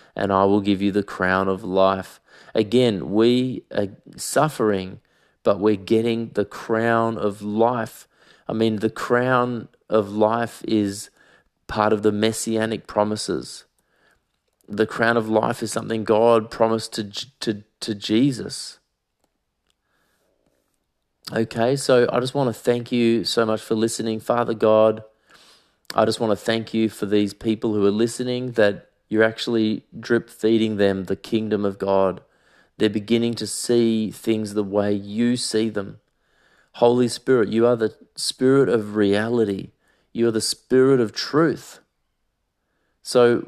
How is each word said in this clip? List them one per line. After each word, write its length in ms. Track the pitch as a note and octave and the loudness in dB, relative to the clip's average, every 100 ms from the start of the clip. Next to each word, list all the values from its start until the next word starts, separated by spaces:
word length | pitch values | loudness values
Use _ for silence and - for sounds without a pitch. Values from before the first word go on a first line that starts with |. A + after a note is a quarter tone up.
| _ | _
and 180 | - G2+ | -6 0
I 120 | F#2+ | 2
will 160 | G2 G#2 | 4 2
give 220 | G2+ F#2+ | 2 0
you 100 | G2+ | 0
the 100 | G2 | -2
crown 460 | G2 - F#2 F#2 G2 | -4 -4 0 0 0
of 160 | F#2+ | -2
life." 560 | G#2 F#2+ F#2+ F#2+ F#2 - _ - - | -2 2 4 2 -6 -18 _ -20 -4
Again, 560 | A2+ G#2 B2 B2 G2 C#2+ | -2 2 2 2 0 -2
we 520 | G2+ A#2 B2 B2+ A2+ - | 2 4 2 -2 -6 -6
are 140 | - G2+ - - - | -6 -4 -8 -20 -14
suffering, 840 | - - D3+ - A2 G2 F#2 G#2+ _ _ _ _ | -4 0 0 0 0 0 -4 -14 _ _ _ _
but 160 | A#2 G2+ | -2 2
we're 180 | G#2 G2+ | 2 0
getting 540 | F#2+ A2+ A#2 A2+ A#2 | 0 0 0 -4 -4
the 100 | - | -4
crown 720 | G2+ - - A2+ A#2 A2+ A2+ A2 | -6 -8 -4 -2 2 2 0 -2
of 260 | G#2 G2+ | -6 -6
life. 640 | G#2 G#2 A#2 B2 A2 - - _ _ _ - | -6 0 0 0 -6 -12 -20 _ _ _ -8
I 60 | |
mean, 240 | A2 A2+ G#2+ | -2 0 0
the 140 | A2 | -4
crown 800 | - - A#2+ B2+ B2+ B2 A#2+ - _ _ | -4 -2 0 2 2 0 -4 -12 _ _
of 240 | A2 G2+ | -2 0
life 500 | G#2 G#2+ A#2 A#2 - - | 0 2 2 -4 -8 -2
is 440 | G#2+ G2+ G2+ - _ _ _ _ _ - | 0 0 -6 -14 _ _ _ _ _ -8
part 260 | A2 G#2+ | 0 2
of 100 | G#2+ | 2
the 100 | G#2+ | 2
messianic 760 | G#2 A2 A2+ - A2 A2+ G#2 - | 0 -2 -2 -4 -4 -2 -6 -4
promises. 800 | G#2+ G#2 G#2+ - D#2 B1+ - _ _ _ _ _ _ _ _ _ _ _ | -2 0 -2 -4 -6 -8 -18 _ _ _ _ _ _ _ _ _ _ _
The 180 | G#2 A2 | -2 -2
crown 300 | - A#2 A#2 | 0 2 2
of 120 | A2 | 2
life 340 | A2 A#2+ A#2 | 0 0 -4
is 100 | A2+ | -6
something 320 | A2+ G#2+ A2+ | -6 -6 -6
God 460 | G#2+ G#2+ A#2 A#2 G#2+ | 2 4 6 4 2
promised 420 | - A2+ A2 - | -2 0 0 -4
to 100 | - | -10
J-, 240 | G#2 G2+ - _ | -10 -10 -14 _
to, 240 | - G#2 - _ | -6 -6 -10 _
to 140 | - | -10
Jesus. 840 | G#2 - A2 C#3 A#2 F#2+ - - - _ _ _ _ _ _ _ _ _ _ _ _ _ _ _ _ _ _ _ _ _ _ _ _ - | -8 -2 2 2 0 -8 -12 -14 -18 _ _ _ _ _ _ _ _ _ _ _ _ _ _ _ _ _ _ _ _ _ _ _ _ -8
Okay, 440 | A2+ A2+ A#2 A#2 C#3 | -4 -4 -2 0 0
so 300 | C3+ B2+ A#2+ | 2 4 4
I 80 | B2 | 0
just 140 | C3 | -2
want 140 | C#3+ B2+ | -2 -2
to 120 | A2 | -2
thank 320 | - A#2+ A#2+ | -2 -2 -2
you 320 | B2 A#2 A#2 | 0 2 2
so 220 | E2+ - A2 | 0 0 0
much 160 | A2 | -2
for 120 | - | -2
listening. 460 | A2+ A2 - A2+ A2 | -2 -2 -2 -6 -6
Father 340 | - A#2+ A2+ | -2 -2 0
God, 480 | A2 G#2+ A2 A2 A2+ - _ _ - - _ _ _ _ | 0 4 6 4 2 -8 _ _ -20 -20 _ _ _ _
I 100 | - | 0
just 160 | A2 A2 | 0 0
want 100 | A#2 | -2
to 60 | G2+ | -2
thank 380 | - A2+ G#2+ | -2 -4 -2
you 140 | A2+ A2 | -2 -2
for 180 | - G#2 | -2 -2
these 260 | G#2 G#2 | 0 0
people 400 | G2+ A2+ A2 A#2 | -4 -4 -2 -2
who 120 | G#2+ G2+ | 0 0
are 40 | |
listening, 640 | G#2 A2+ - B2 B2 B2+ | 2 -2 -2 -6 -6 -4
that 380 | A2+ G#2 F#2 - _ _ | 0 0 0 -14 _ _
you're 160 | G#2+ | 2
actually 600 | A2 A2 - A2+ A2 G#2+ - - | 2 0 -4 0 0 -2 -10 -18
drip 300 | A2+ A#2+ - | -2 -2 -2
feeding 480 | - A2 A2+ A2 G#2 | -2 2 2 0 2
them 280 | G2+ G2 | 0 0
the 120 | F#2 G2 | -4 -8
kingdom 480 | - A2+ A2 G#2 | -4 -4 -2 -2
of 140 | G2+ G2 | -2 -4
God. 440 | G2 G2 F#2+ F2 _ _ _ _ _ - | 0 2 2 -2 _ _ _ _ _ -2
They're 120 | G#2+ | -2
beginning 440 | G#2+ G2+ A#2 A#2 | -2 0 0 0
to 120 | A#2 G#2+ | -4 -8
see 640 | - - A#2+ A2+ A2+ G#2+ | -8 0 2 4 0 -2
things 440 | - - A2 G#2 | -6 -2 -2 -2
the 100 | G#2 | -4
way 280 | G2 G2+ G2+ | -2 0 0
you 440 | G#2 G2+ G#2+ A#2+ B2 | -2 -4 -2 0 0
see 320 | - A2 A2+ | -2 -2 -2
them. 320 | G#2 G2 G#2+ _ _ _ _ _ _ _ - | -4 -10 -14 _ _ _ _ _ _ _ 2
Holy 320 | A#2+ B2 B2 | 4 4 2
Spirit, 420 | - - C3 G2 | 0 2 2 2
you 160 | A2 A#2 | 2 2
are 100 | A#2+ | 2
the 180 | A2 - _ - | -2 -6 _ -8
Spirit 520 | - - C3 C#3 C3+ | -8 0 2 4 4
of 280 | A#2 G#2 G#2+ | 2 0 0
reality. 760 | G2+ G2+ A2+ A#2+ G#2 G2 F2+ _ _ _ _ | 2 2 0 0 0 -2 -8 _ _ _ _
You 160 | A#2 A#2 | -2 0
are 40 | |
the 80 | A2 | 0
Spirit 580 | - - _ B2+ C3 C3+ | -4 -8 _ 4 6 4
of 140 | A2 | 2
truth. 680 | - - D3 E3 D#3 - - _ _ _ _ _ _ _ _ _ _ _ _ | -4 -2 0 0 -2 -12 -20 _ _ _ _ _ _ _ _ _ _ _ _
So 380 | - B2+ A#2+ A#2+ | -2 4 4 2